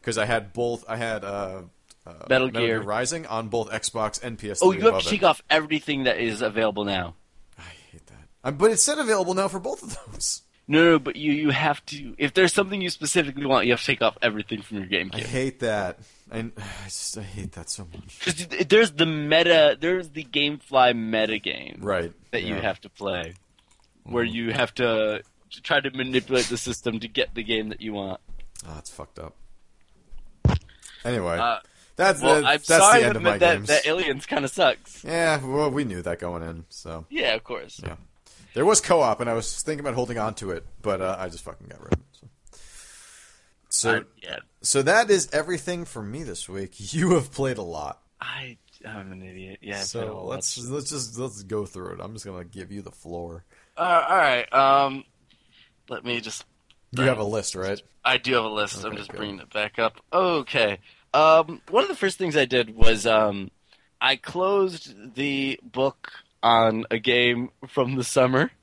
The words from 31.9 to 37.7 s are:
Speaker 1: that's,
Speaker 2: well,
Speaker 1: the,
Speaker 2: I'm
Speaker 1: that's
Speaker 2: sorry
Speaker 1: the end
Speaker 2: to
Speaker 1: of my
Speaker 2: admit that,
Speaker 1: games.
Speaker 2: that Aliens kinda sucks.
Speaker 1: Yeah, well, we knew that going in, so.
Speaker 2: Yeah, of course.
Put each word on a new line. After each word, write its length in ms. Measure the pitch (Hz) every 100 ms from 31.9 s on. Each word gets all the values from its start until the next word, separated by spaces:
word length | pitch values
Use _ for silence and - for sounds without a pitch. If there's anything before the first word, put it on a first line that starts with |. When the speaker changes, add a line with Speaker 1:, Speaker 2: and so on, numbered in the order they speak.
| -
Speaker 1:
that's, 240 | 190 165
Speaker 2:
well, 200 | 135 156
Speaker 1:
the, 60 | 135
Speaker 2:
I'm 60 |
Speaker 1:
that's 120 | 147 -
Speaker 2:
sorry 360 | 165 196 240
Speaker 1:
the 40 | 120
end 80 |
Speaker 2:
to 40 | 113
Speaker 1:
of 40 |
my 60 | 170 104
Speaker 2:
admit 40 |
that, 120 | 170 160
Speaker 1:
games. 100 | 104
Speaker 2:
that 180 | 147 147
Aliens 400 | 170 165 135 -
kinda 220 | 156 139
sucks. 560 | - 156 - - -
Speaker 1:
Yeah, 420 | - 165 165 151 127
well, 240 | 139 151
we 140 | 135
knew 180 | 135 90
that 160 | 87 85
going 240 | 87 87
in, 240 | 82 82 80
so. 360 | - 87 80 82
Speaker 2:
Yeah, 240 | 311 127 113
of 80 |
course. 360 | - 113 67